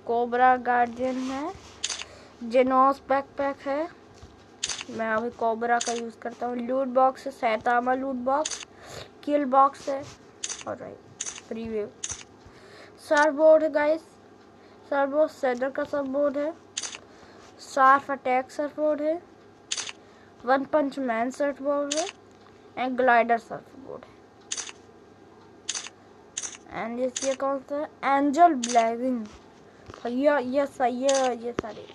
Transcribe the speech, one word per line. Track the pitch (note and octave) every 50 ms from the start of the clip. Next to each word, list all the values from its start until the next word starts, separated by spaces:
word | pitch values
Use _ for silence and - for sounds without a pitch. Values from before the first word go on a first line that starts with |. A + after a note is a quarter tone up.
| -
Cobra | - A#3 A#3 A#3+ A#3+ A#3 B3 B3+ B3+ B3+
guardian | B3+ A#3+ B3 B3 B3 A#3+ A#3+ A#3 A#3+ B3+ C4 B3+
है, | B3+ C4 C4 C4+ C4+ D4 F4 G4 - - - - - - - - - - - - - - - - - A#3+
Genos | A#3 A3+ C4+ B3 C4 C4 C4 C4 C4+ C#4 - - -
backpack | C4 C#4 C4+ - - - C#4 C#4 C4+
है, | - - C#4 C4+ D4 D#4+ E4+ - - - - - - - - - - - - - - - - - - - -
मैं | A#3 A3 A3+ A3
अभी | A3 A3 A#3 A#3+
Cobra | A#3+ - A#3 A3+ A3+ A3+ A#3+ A#3 A#3+ A#3+
का | A#3 A#3+ A#3
यूज़ | A#3 A#3 A3+ - -
करता | - A#3 A#3+ - A#3+
हूँ। | A#3+ B3
लूट | A#3+ A#3+ A#3 C4 C4 C#4
box | B3+ B3 C4 C4 C4 C4 - -
है, | C#4
Saitama | C4 - - A3+ - B3+ - B3 A#3+ A#3+ B3 B3+ C4
loot | C4+ C4+ C#4 C4+
box, | B3 B3 C4 C4 D4 D#4 - - - - - - - - - - - - - - - -
kill | D4 D4 D4 D4
box | B3+ B3+ C4+ C4+ C#4 C#4 - - C#4+
है, | C4+ C#4 D4 - - - - - - - - - - - -
और | - G#3
भाई | - - - - - - - - - - - - - - -
preview। | A#3 A3+ A3+ A3+ A3 G#3+ G3+ - - - - - - - - - - - - - - - - - - - - - - -
सर्फबोर्ड | - - D#4+ D4 D4 D#4 C#4 C#4+ D#4+ D#4 D#4 D#4 D#4
है | D#4
guys, | C#4 D4+ D4 D4 D#4+ D#4+ - - - - - - - - - - - - - - - - - -
सर्फबोर्ड | C#4+ C#4 C#4 C#4 C4+ D4+ D#4 D4+
सेडर | - - - B3+ B3 A#3+ C4 C#4
का | C4+ D4 D4
सर्फबोर्ड | C#4 - C#4+ C#4+ C4 C4 C#4+ D4 C#4+ C4
है, | D4 C#4+ D#4 E4+ - - - - - - - - - - - - - - - - - - - - -
शार्प | - - - C#4 C4 C4 C4+ C#4 C4+ -
अटैक | C#4 C4 - C4 B3+ B3+ C4 C4
सर्फबोर्ड | - - D4 C#4+ C#4+ D4 D4+ D4+ D4+ C#4
है, | D4 D#4 A3 B3+ - - - - - - - - - - - - - - - - - - - - - - - - -
वन | A#3 C4 C4+ C4+
पंच | - - D4+ C#4+ C#4 - C#4+
मैन | C4+ B3 A3 A3+ A#3 C4
सर्फबोर्ड | B3+ - D4 C#4+ C4+ - C4+ C#4+ C#4+ C#4+ C#4+ C#4+ C#4+
है, | D#4 F4 G#4 - - - - - - - - - - - - -
एंड | - B3 C4 B3+
ग्लाइडर | A#3+ B3+ B3+ A#3+ A#3 A#3 A#3 A#3
सर्फबोर्ड | A3+ - - F3+ - - - - - - - - - -
है। | - - - - - - - - - - - - - - - - - - - - - - - - - - - - - - - - - - - - - - - - - - - - - - - - - - - - - - F3 G3+
एंड | A3+ A#3 B3
ये | B3+ B3+ B3 - C4+ C4+ C4
कौन | C4 C4+ C4+ C#4 C4+
सा | C4 - C#4+
है? | C#4+ D#4 - - - - B3+ C#4
एंजल | C#4 C#4+ D4 C4 D#4 F4 F4 D#4
ब्लेजिंग। | B3+ A#3 A#3 B3 A#3 A3+ A3+ A#3 A#3 B3 C4 B3+ A#3 G#3+ - - - - - - - - - - - - - - - -
भैया, | A#3+ B3 B3+ C#4 D4 D4
ये | C#4 B3 B3+ B3+ C#4+ C#4
सही | C#4 - - C4 A#3+ B3+ B3 C4
है, | C#4 C4+ C4+ C4 B3+ A#3+ A#3 A3+
ये | A#3+
सारे | A#3+ - - A3 G#3 - - -